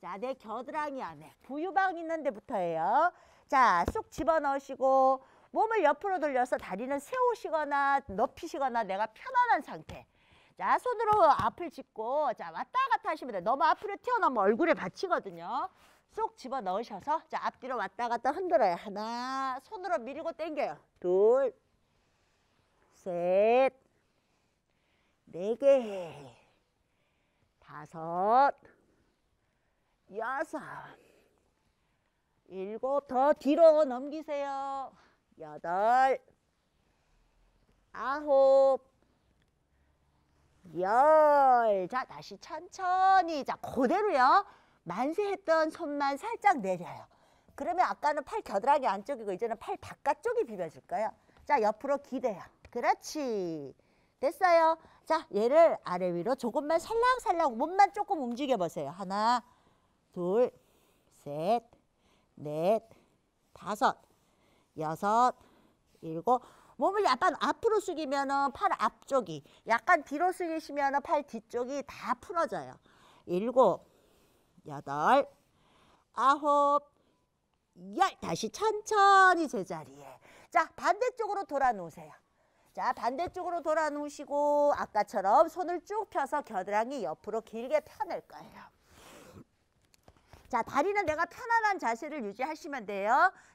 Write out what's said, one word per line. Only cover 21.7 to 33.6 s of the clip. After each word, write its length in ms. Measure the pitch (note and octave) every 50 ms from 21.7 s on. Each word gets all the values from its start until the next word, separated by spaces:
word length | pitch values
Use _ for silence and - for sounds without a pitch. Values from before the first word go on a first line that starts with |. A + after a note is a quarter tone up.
| _ _ _ _ _ _ _ _ _ _ _ _ _ _ _ _ _ _ _ _ _ _ _ _ _
셋, 800 | _ _ G3 F3 F3 F3 F3 F#3 G3 G#3 A3 A#3 B3+ C4+ B3+ - _ _ _ _ _ _ _ _ _ _ _ _ _ _ _ _ _ _ _ _ _ _ _ _ _ _ _ _ _ _
네 280 | - - E3 F#3 G#3 A#3
개, 840 | A3+ C#4 C#4 C#4 C4+ A#3+ G#3+ G3+ F#3+ F3 D#3+ C#3 C#3+ C#3+ B2 A#2 _ _ _ _ _ _ _ _ _ _ _ _ _ _ _ _ _ _ _ _ _ _ _ _ _
다섯, 920 | _ - C#3+ D3 D3+ - - E3 D#3+ E3 E3+ F3+ F#3+ G#3 A#3 B3+ C#4 C#4 - - _ - _ _ _ _ _ _ _ _ _ _ _ _ _ _ _ _ _ _ _ _ _ _ _ _ _ _ _ _ F#3
여섯, 440 | G#3 A3+ B3+ C4+ C#4 E4 - - D4+ - - - - - - - _ _ _ _ _ _ _ _ _ _ _ _ _ _ _ _ _ _ _ _ _ _ _ _ _ _ _ _ _ _
일곱, 600 | _ F3 F#3+ F#3+ G3+ G#3+ A3+ - C4 C#4 C#4+ C#4 -
더 240 | C4 B3+ C4 D4 D4
뒤로 520 | - - C4 D4+ D#4+